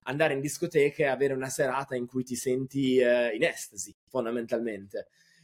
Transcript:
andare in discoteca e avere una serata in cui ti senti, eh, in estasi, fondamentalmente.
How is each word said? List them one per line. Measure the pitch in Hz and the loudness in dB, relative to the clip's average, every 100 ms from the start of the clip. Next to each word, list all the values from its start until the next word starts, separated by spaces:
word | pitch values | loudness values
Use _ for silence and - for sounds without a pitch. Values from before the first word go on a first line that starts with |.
andare | 127 143 156 | -6 0 2
in | 139 | 2
discoteca | 143 - 170 156 147 156 | -4 -4 0 2 2 2
e | 143 | 0
avere | 123 139 | 2 0
una | 135 131 | 0 -4
serata | - 135 135 139 127 | -2 0 0 -4 -6
in | 123 | -4
cui | 127 | -4
ti | 123 123 | -4 -4
senti, | 131 131 135 139 131 127 | -2 -2 -2 0 4 6
eh, | 120 123 120 | 6 4 2
in | 110 | 0
estasi, | 156 - - 101 98 - _ | -2 -2 -10 -12 -14 -16 _
fondamentalmente. | 127 113 120 117 113 117 101 101 - - _ _ _ | -4 -2 -4 -2 -2 -2 -6 -10 -12 -12 _ _ _